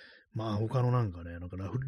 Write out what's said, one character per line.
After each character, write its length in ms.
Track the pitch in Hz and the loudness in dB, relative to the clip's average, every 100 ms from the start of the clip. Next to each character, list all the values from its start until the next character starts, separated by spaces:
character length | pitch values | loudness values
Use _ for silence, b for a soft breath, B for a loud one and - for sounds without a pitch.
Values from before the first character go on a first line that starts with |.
| B B B 110 | B B B -6
ま 140 | 110 | -2
あ 40 | 107 | 0
他 280 | 110 131 | 2 4
の 80 | 123 | 4
な 100 | 123 | 4
ん 100 | 110 | 2
か 120 | 87 | -2
ね、 160 | 85 85 | -8 -8
な 80 | 87 | -8
ん 20 | |
か 80 | 92 | -6
ラ 100 | 95 | -4
フ-、 120 | 127 | -2